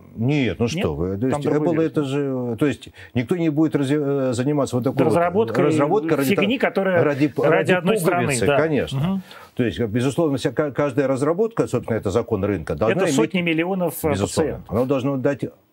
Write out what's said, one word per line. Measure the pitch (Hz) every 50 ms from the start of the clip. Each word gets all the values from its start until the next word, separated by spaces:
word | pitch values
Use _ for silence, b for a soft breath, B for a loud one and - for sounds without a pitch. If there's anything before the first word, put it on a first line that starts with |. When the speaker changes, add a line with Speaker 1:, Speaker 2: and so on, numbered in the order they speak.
| - - -
Speaker 1:
Нет, | - 117 135 151 147 127 104 82 -
ну | 117
Speaker 2:
Нет? | 117 - 175
Speaker 1:
что | - - 76
вы. | - 87 95 98
То | 98
Speaker 2:
Там | 127 131
Speaker 1:
есть | 147 143
Speaker 2:
другой | 139 - - 151
Speaker 1:
Эбола | - 175 160
Speaker 2:
вирус | 156 160 143
Speaker 1:
это | - 156
Speaker 2:
был. | 143 131
Speaker 1:
же... | 135 147 143 135 131 127 123 120 113 107
То | 151
есть | 139 113 - - 110 B B B B B
никто | 123 120 - 185
не | 170 165 160
будет | 143 151 160 147 -
разви-, | 143 139 131 147 151 143 139 143 139 131 131
э, |
заниматься | 123 123 127 147 151 143 131 120 120
вот | 127 117
такой | 135 127 - -
вот | 160
Speaker 2:
Разработкой | - 170 170 175 175 214 233 - - - 147
Speaker 1:
разработкой | 147 156 - 143 156 190 220 156 165 151
ради | 135 139 135 202
Speaker 2:
фигни, | - 196 202 269 247
Speaker 1:
та-, | - 170
Speaker 2:
которая | - 190 196 190 180 170 151
Speaker 1:
ради | 151 143 131 151 143
п-, | - -
Speaker 2:
ради | 143 151 160
Speaker 1:
ради | 190 151 156
Speaker 2:
одной | 185 180 160 185 220 214
страны, | 165 185 175 175 170
Speaker 1:
пуговицы, | 156 135 117 196
Speaker 2:
да. | 143 143
Speaker 1:
конечно. | 139 156 160 151 120 - - 131 135
Speaker 2:
Мгм. | 151 185 196 190 B B B B B B B
Speaker 1:
То | - 123
есть, | 107 - -
безусловно, | 120 104 101 123 123 139 127 - 170 151 139 117
вся, | - 143
ка-, | 117 - 151 143
каждая | 120 - 147 143 117 147 135
разработка, | 131 135 120 143 151 175 185 226 220 - - 127 -
собственно, | - 117 - - 113 104
это | - 101
закон | 90 117 110 - 110 95
рынка, | 98 101 101 82 78 - 82
должна | 73 - 180 190
Speaker 2:
Это | 175 190
Speaker 1:
иметь | 170 135
Speaker 2:
сотни | - - - - 180
миллионов, | 175 170 160 160 170 185 196 185 175 151 - - -
э, | 151
Speaker 1:
Безусловно. | 143 98 101 - - - 156 131
Speaker 2:
пациентов. | - - - - 85
Speaker 1:
Оно | 113 131
должно | 127 139 131 117 143 139 131
дать | 123 143 143 - - - - _ _ _